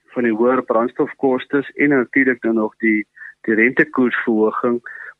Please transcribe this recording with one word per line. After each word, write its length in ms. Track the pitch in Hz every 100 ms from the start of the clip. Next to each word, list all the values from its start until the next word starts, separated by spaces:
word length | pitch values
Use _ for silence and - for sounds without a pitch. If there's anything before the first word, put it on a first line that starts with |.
| _
van 80 | -
die 80 | 120
hoër 300 | 110 123 131
brandstofkostes 1040 | 123 113 117 - 147 - 139 127 - 143 131 -
en 120 | 147
natuurlik 520 | 139 120 139 131 120
dan 120 | 113
nog 200 | 113 107 -
die, 280 | 113 107 104 - - -
die 120 | -
rentekoersverhoging, 1300 | 110 117 131 151 - 123 - - 110 107 - 123 120 - - - -